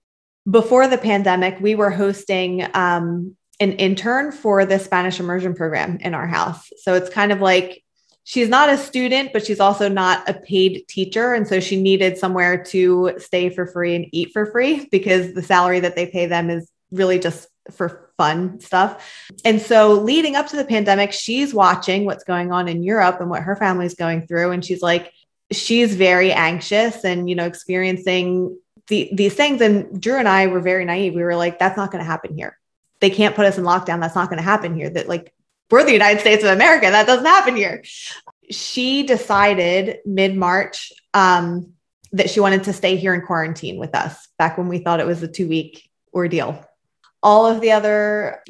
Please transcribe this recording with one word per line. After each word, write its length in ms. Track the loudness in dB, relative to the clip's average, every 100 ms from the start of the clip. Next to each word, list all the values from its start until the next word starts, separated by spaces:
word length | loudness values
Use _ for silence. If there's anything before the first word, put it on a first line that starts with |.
| _ _ _ _ 2
Before 380 | 2 4 4 4
the 100 | 2
pandemic, 640 | 0 0 2 2 0 -2
we 140 | -2 0
were 160 | 0
hosting, 720 | 0 -2 -4 -4 -4 -2 -4 -4
um, 640 | -2 0 0 -2 -6 -8 -14 _ -4
an 140 | -2
intern 580 | 0 -2 -2 -2 -4 -4
for 340 | -6 0 2 2
the 140 | 0
Spanish 400 | 0 -2 -2 -4
immersion 340 | -4 -4 -4
program 440 | -4 -4 -4 -4 -6
in 120 | -6
our 140 | -6 -4
house. 420 | -2 -4 -6 -16 -10
So 140 | -2 0
it's 140 | -2
kind 220 | -2 0
of 80 | 2
like, 440 | 2 2 0 -10 _ _ _ _ -8
she's 240 | -2 0
not 200 | 2 4
a 80 | 2
student, 540 | -2 -4 0 0 -2
but 140 | -4 -4
she's 140 | 2
also 280 | 2 2 0
not 400 | 0 0 0 -2
a 40 |
paid 520 | -8 -4 0 0 0 -12
teacher. 440 | -6 -4 -2 -2
And 140 | -2 -2
so 120 | -2
she 220 | -2 -2
needed 360 | 2 2 2 -2
somewhere 460 | -4 0 0 -2 -4
to 480 | 0 2 2 0 -4
stay 300 | -4 -2 -2
for 160 | -4 -8
free 300 | -4 -4 -4
and 120 | -6
eat 200 | -6 -6
for 120 | -4 -4
free 400 | 0 0 -2 0
because 420 | -2 2 0 0
the 100 | -6
salary 360 | 0 2 4 2
that 140 | -2 -4
they 120 | -6
pay 180 | -4 -2
them 240 | -2 -2
is 200 | -4 -8 _ _
really 280 | -2 0 2
just 280 | -2 -6 -14 _ -20
for 400 | -8 -8 -8 _ -2
fun 420 | 0 0 -4 -8
stuff. 680 | -2 0 0 -2 -18 -20 -20 -4 0
And 160 | 0
so 320 | 4 6 6
leading 420 | 6 4 0 0 -2
up 120 | -4
to 100 | -4
the 80 | -2
pandemic, 460 | 0 2 2 2
she's 420 | -2 -4 -2 -2
watching 520 | 2 4 2 0 -2 -2
what's 180 | -6
going 280 | -4 -4 -2
on 160 | -2 -2
in 160 | -4
Europe 380 | -2 2 2 0
and 80 | -4
what 140 | -6
her 120 | -4 -2
family's 400 | 0 0 -4 -4
going 320 | -4 -4 -4
through. 240 | -2 -2
And 120 | -2 -6
she's 160 | -4
like, 300 | 0 0 -2 _ _ _ -12
she's 440 | -8 -2 2 2 4
very 360 | 4 4 2
anxious 720 | 2 0 -2 -2 0 0 -2 -4
and, 240 | -4 -4
you 60 | -4
know, 100 | -4
experiencing 1120 | -8 -6 -4 -2 -4 -2 -2 0 -2 -4 -8 _ _ -4
the, 220 | -4 -2
these 200 | 0 0
things. 280 | 2 0 2
And 400 | 2 2 -2 -8
Drew 160 | -2 0
and 100 | 2
I 200 | 4 2
were 120 | 0
very 260 | 0 -2 -2
naive. 280 | -2 -2
We 100 | -2
were 120 | -2 -2
like, 240 | -2 0
"That's 180 | -2 -2
not 140 | -6
gonna 120 | -6
happen 320 | -8 -8 -8 -12
here. 220 | -12 -16 _ _ _ 0
They 100 | 0
can't 260 | 4 0 4
put 100 | 2
us 120 | 2
in 60 |
lockdown. 360 | 0 0 0 -4
That's 140 | -4 -2
not 140 | -4
gonna 120 | -4
happen 340 | 0 0 -2 -6
here. 140 | -6
That, 180 | -6 -6
like, 260 | -8 -10 _ _ _ 2
we're 120 | 4
the 100 | 6
United 260 | 6 4 4
States 240 | 4 4
of 80 | 4
America. 380 | 4 6 6 4
That 160 | 4 4
doesn't 180 | 4 6
happen 300 | 4 4 0
here." 280 | -4 -6 -14 -18 -16 -18 -20 _ -16
She 520 | -14 -10 -6 -2 -2
decided 960 | 0 -2 0 2 4 2 2 0 -2 -6 -6
mid-March, 840 | 0 0 2 0 0 -2 -8 -16 -20 _
um, 600 | 2 4 4 2 -6 -10 _ _ _ _
that 180 | -2 -2
she 100 | 2
wanted 260 | 2 2 -2
to 80 |
stay 220 | -2 -2 0
here 180 | -2
in 80 | -2
quarantine 580 | -2 -4 -4 -6 -10 -10
with 160 | -6 -4
us 320 | -4 -8 -14 -2
back 200 | -2 0
when 100 | -6
we 120 | -4
thought 200 | -2 0
it 80 | 0
was 160 | -4
a 40 | -6
two-week 600 | -6 -4 -4 -6 -14 _ _ _
ordeal. 500 | -4 -2 -2 -4 -8 -14 _ _ _ _ _
All 220 | 4 6 6
of 160 | 2
the 100 | 2
other 720 | 2 2 0 0 -2 -6 -10 -10